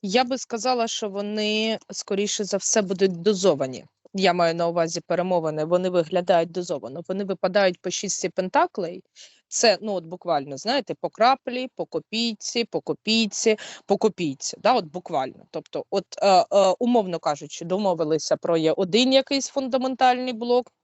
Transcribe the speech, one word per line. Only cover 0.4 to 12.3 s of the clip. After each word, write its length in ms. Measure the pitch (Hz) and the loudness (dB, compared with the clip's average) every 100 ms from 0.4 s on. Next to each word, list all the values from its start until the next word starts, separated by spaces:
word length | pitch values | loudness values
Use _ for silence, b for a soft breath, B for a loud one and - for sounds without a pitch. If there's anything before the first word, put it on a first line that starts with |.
| - 233 254 247 226 | -6 -6 -2 0 -2
що 220 | - 214 | -4 -6
вони, 680 | 196 208 214 214 214 220 220 _ | -6 -6 -4 -2 0 -2 -4 _
скоріше 540 | - - 196 208 - | -14 -4 -2 -2 -2
за 120 | 196 196 | -2 -2
все, 260 | - 226 | 0 0
будуть 400 | 190 185 196 175 | 0 0 0 2
дозовані. 640 | 170 202 190 143 135 127 - _ - | 0 2 2 2 -2 -6 -16 _ -12
Я 180 | 196 185 | 0 2
маю 220 | 175 170 | 4 2
на 140 | 165 170 | 2 0
увазі 320 | 170 165 165 | 0 -2 -2
перемовини, 640 | - 175 180 180 160 151 | -4 -2 0 0 0 -4
вони 240 | 156 180 185 | 0 0 2
виглядають 600 | 180 160 185 180 180 170 | 0 0 0 2 2 2
дозовано. 520 | 170 175 151 110 139 170 | -4 -6 -6 -8 -14 -8
Вони 160 | 185 | -6
випадають 560 | 202 190 185 180 196 180 | -4 -2 0 2 2 0
по 100 | 185 | -6
шістці 380 | - 202 - 185 | -6 -6 -4 -4
пентаклей. 760 | - 185 - 349 - 170 180 _ B B B _ | -4 -2 2 0 -2 -8 -8 _ B B B _
Це, 300 | - 233 190 | 0 2 2
ну, 140 | 214 | 0
от 100 | 196 | -6
буквально, 520 | 160 180 170 156 139 135 | -6 -12 -2 -2 -2 -8
знаєте, 380 | 208 269 226 | -2 -2 -2
по 140 | 151 170 | -6 -8
краплі, 600 | - 226 269 - 247 254 _ | 2 2 2 -2 -6 -8 _
по 100 | 170 | -8
копійці, 800 | 165 - 220 233 | -6 -6 -4 -2